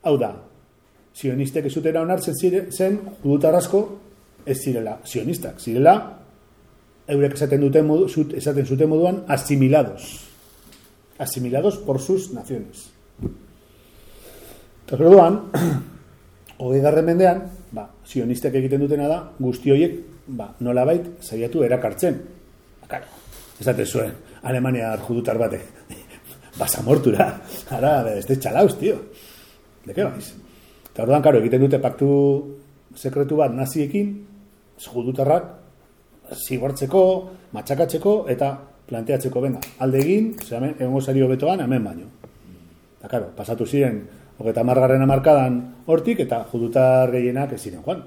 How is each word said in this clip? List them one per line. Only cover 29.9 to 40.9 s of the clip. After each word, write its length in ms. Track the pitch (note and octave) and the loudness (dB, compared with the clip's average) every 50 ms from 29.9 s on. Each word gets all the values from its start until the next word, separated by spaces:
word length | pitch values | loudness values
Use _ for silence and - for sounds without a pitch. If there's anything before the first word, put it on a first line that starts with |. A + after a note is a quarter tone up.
| G2 | -6
qué 100 | - G3+ | -4 -4
vais? 300 | E3 - - - - - - - - - - _ _ - _ _ - | -4 -6 -10 -16 -16 -20 -20 -20 -20 -20 -20 _ _ -20 _ _ -16
Eta 100 | _ - A2+ | _ 0 4
orduan, 180 | A#2 C3+ D3+ | 4 4 6
claro, 160 | C3+ D3+ C#3 A#2 | 6 6 6 6
egiten 180 | A2 A#2 A#2+ C3 | 4 4 4 4
dute 180 | C3+ C#3 C#3 C3 | 4 4 4 2
paktu 300 | C#3 - - - C#3 C#3 C#3+ C#3+ C#3+ C#3 C#3 C#3 - - - - - - _ _ _ _ - | 0 -2 -2 0 2 2 4 4 4 4 2 0 -2 -8 -16 -20 -20 -20 _ _ _ _ -20
sekretu 400 | - - C3+ C3 C#3+ C#3+ B2 D#3 | -10 -10 -6 -2 -2 -2 0 2
bat 160 | D3+ D3+ C3+ A#2+ | 2 2 0 0
naziekin, 600 | B2+ C3+ C3+ - D#3 D3 C#3 - G3+ - G#2 G3+ - - - - - - - _ _ _ _ _ - | -2 -4 -4 -2 -4 -4 -2 -2 -2 -2 -4 -6 -10 -14 -20 -20 -20 -20 -20 _ _ _ _ _ -20
judutarrak 640 | - - - B2 A#2+ B2+ C3 C3+ C3+ C3+ D3+ F3+ - - - - - - _ _ _ _ _ _ _ _ _ _ _ - - | -20 -10 -8 -6 -4 -4 -2 -2 2 2 2 0 0 -4 -18 -20 -20 -20 _ _ _ _ _ _ _ _ _ _ _ -18 -14
zigortzeko, 680 | - - - C3+ C3 - C#3 C3+ - C#3 C3+ D#3 F#3+ F#3 F#3 F#3 F#3 F#3 - - - - - | -14 -10 -8 -6 -4 -4 -4 -4 -4 -6 0 2 4 4 4 2 0 -4 -12 -18 -20 -20 -16
matxakatzeko, 720 | - G#3+ G#3+ - D3 C#3 E3+ - - D#3+ E3 G3 G#3 G#3+ - - | -14 -14 -6 -6 -2 -2 -2 -2 -2 -2 0 0 0 0 0 -4
eta 240 | B2 A#2+ C#3+ C#3 C3+ - - - - _ _ | -2 -2 -2 -4 -4 -8 -14 -20 -20 _ _
planteatzeko, 540 | - B2+ A2+ A2+ A#2 C#3+ B2+ - B2+ C3 B2 | -12 -10 -10 -4 -2 -4 -2 -2 -4 -4 -2
"Venga, 200 | B2+ C#3 B2 - - - - - | -2 -2 -4 -6 -10 -16 -10 -4
alde 200 | C3 C3 C3 C3+ | -4 0 0 2
egin, 360 | C#3 D#3+ F#3+ G#3+ A3 A3+ - - | 2 2 2 2 0 -2 -4 -10
ze 140 | - - A#2+ | -12 -10 -8
hemen 180 | A#2 B2+ D3 D3+ - | -6 -6 -6 -4 -4
egongo 220 | C3 B2+ | -4 -2